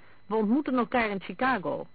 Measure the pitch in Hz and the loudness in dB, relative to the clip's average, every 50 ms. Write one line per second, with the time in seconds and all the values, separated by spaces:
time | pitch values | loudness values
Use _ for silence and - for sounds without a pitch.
0 | - - - - - - 208 220 214 202 240 311 294 294 254 247 226 - - 247 | -20 -20 -20 -18 -8 -2 0 2 2 4 2 2 2 2 0 0 2 2 2 2
1 | 226 208 202 190 - - 190 - 254 262 254 202 165 147 131 - - - | 2 0 -2 -4 -8 -8 -6 -2 0 0 0 0 -2 -4 -6 -6 -8 -10